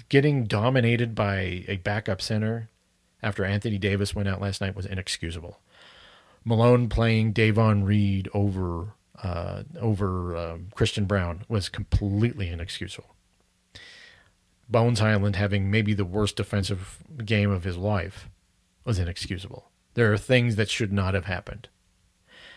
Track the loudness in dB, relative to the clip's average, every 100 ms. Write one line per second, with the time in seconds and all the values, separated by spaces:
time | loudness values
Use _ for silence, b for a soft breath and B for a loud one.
0 | 2 4 4 2 0 0 2 4 4 2
1 | 0 0 0 0 -2 -6 -6 -4 -2 -4
2 | -2 -4 -2 -2 -2 -4 -8 _ _ _
3 | _ _ -6 -2 0 0 0 0 0 0
4 | -2 -2 -2 -2 -4 -4 -4 -6 -6 -6
5 | -6 -6 -6 -8 -12 -18 _ B B B
6 | B B B B 0 4 6 6 4 2
7 | 2 4 2 4 4 6 6 6 4 4
8 | 4 2 -2 0 0 0 -2 -4 -6 -12
9 | _ -10 -6 -6 -6 -8 -10 -4 -2 0
10 | 0 -2 -4 -6 -6 -8 -10 -2 0 0
11 | 0 0 0 -4 -4 -4 -2 -6 0 0
12 | 2 2 0 0 -6 -6 -8 -10 -10 -12
13 | -20 _ _ _ _ _ _ -20 B B
14 | B B B B _ _ -2 2 4 4
15 | 4 4 2 0 0 0 2 2 2 0
16 | 0 0 0 -2 -2 -2 -2 -4 -8 -16
17 | -16 -8 0 2 4 2 -2 -4 -2 -2
18 | -2 -10 -18 -20 _ _ _ _ -4 -2
19 | -2 -4 -8 -8 -10 -16 -20 _ _ 0
20 | 2 2 4 4 4 2 0 0 0 0
21 | 0 0 -2 -6 -8 -14 -16 _ _ _
22 | _ _ _ B B